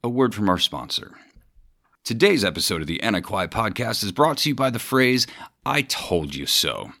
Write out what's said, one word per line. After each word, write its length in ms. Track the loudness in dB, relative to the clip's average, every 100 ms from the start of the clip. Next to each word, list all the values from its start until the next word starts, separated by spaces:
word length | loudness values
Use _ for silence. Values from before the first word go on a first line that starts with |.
a 60 | -2
word 260 | 2 2
from 140 | 4 2
our 100 | 2
sponsor. 600 | 0 -4 -8 -8 -8 -20 -20 -20 _ _ -20 _ _ _
Today's 400 | -8 4 4 4
episode 360 | 2 0 -2 -2
of 60 | -4
the 140 | -2
Anaquiet 500 | 0 -2 -2 -4 -2
Podcast 520 | -2 -2 -2 -4 -4
is 100 | -6
brought 260 | 2 2 4
to 100 | -2
you 60 |
by 160 | 0 0
the 80 | -2
phrase, 480 | 0 2 4 4 0 -6 -20 _ -2
"I 160 | -2
told 520 | -2 -6 -2 -2 -2
you 120 | -6 0
so." 460 | 0 0 -4 -10 -14